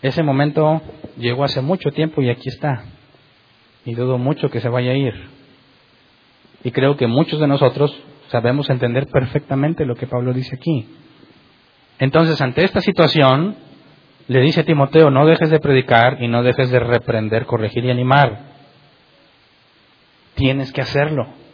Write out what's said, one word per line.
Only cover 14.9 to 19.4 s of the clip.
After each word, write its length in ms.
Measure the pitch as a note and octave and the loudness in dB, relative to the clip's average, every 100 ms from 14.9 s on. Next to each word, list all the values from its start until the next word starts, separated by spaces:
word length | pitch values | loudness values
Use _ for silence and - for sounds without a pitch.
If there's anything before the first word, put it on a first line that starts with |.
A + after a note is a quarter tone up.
| D#3+ D#3 | 6 6
no 140 | C3 D3+ | 6 4
dejes 240 | E3 D#3+ | 4 2
de 100 | D#3 | 0
predicar 600 | C#3+ C3 B2+ A#2 A#2+ C3 | 2 0 4 4 4 2
y 60 | A#2+ | -2
no 160 | A#2+ | 0
dejes 280 | B2 B2 B2+ | 0 0 0
de 80 | B2 | 0
reprender, 680 | A#2 A#2+ - A2+ G#2+ A2 A#2 | 2 -2 0 -4 -2 -4 -2
corregir 400 | A#2+ G#2+ A#2+ B2 | -4 -2 -4 -2
y 60 | |
animar. 600 | B2 B2+ C#3 C#3 G#2+ - - - _ _ _ _ _ _ _ | -2 2 4 4 0 -16 -20 -20 _ _ _ _ _ _ _